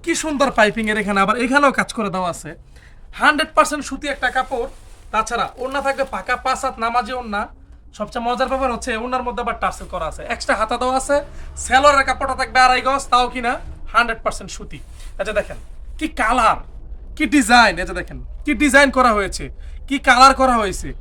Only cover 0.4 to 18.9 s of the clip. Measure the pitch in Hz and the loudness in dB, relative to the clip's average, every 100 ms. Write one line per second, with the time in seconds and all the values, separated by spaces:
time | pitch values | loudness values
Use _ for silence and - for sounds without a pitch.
0.4 | 269 - 214 220 220 220 202 196 196 240 | 0 4 2 2 -2 -2 0 0 2 0
1.4 | 247 277 285 - 196 - 202 185 180 - | 2 4 4 2 -4 -4 -4 -2 -4 -6
2.4 | 151 170 - - - - - - 254 302 | -12 -16 -20 -20 -20 -20 -18 2 2 2
3.4 | 349 - 285 294 - 269 294 269 247 - | 0 2 2 0 -6 -8 -8 -4 -2 -2
4.4 | - 269 269 - - - - 214 220 233 | -2 -4 -6 -10 -20 -20 -4 -2 -2 -2
5.4 | 185 - 254 277 269 269 269 196 185 247 | -4 -4 -4 -2 -2 -2 -4 -4 -4 -2
6.4 | 262 254 262 254 226 240 226 254 233 208 | -2 -2 -4 -2 0 0 -2 -8 -4 -6
7.4 | 233 - - - - - 208 247 233 240 | -6 -12 -20 -20 -20 -10 -6 -4 -2 0
8.4 | 262 262 269 262 254 220 247 254 240 240 | 0 0 0 -2 -4 -4 -2 -2 -2 -4
9.4 | 233 220 190 - 185 180 156 151 156 226 | -4 -2 -4 -4 -10 -6 -6 -8 -8 -6
10.4 | - 220 220 240 254 262 - 285 285 - | -2 0 0 0 0 0 2 0 0 -12
11.4 | - - - 254 285 285 269 262 262 262 | -12 -10 2 6 6 6 2 -2 -4 -2
12.4 | 262 262 254 254 254 269 - 247 247 254 | 0 4 6 6 2 -2 2 2 2 -2
13.4 | 240 294 - - - 220 233 220 - 214 | -4 -4 -8 -12 0 2 2 -2 -4 -6
14.4 | 196 - 202 - - - - - 196 208 | -12 -12 -12 -14 -14 -14 -14 -6 -2 -2
15.4 | - 143 - - - - 311 - 220 247 | -2 -12 -14 -14 -12 -6 -6 -2 0 4
16.4 | 220 160 - - - - - - 208 285 | 4 2 -4 -14 -14 -14 -14 -4 2 4
17.4 | 220 240 220 170 180 180 175 - - - | 6 6 6 2 -6 -6 -8 -12 -12 -8
18.4 | - 226 294 277 277 | -4 2 4 6 6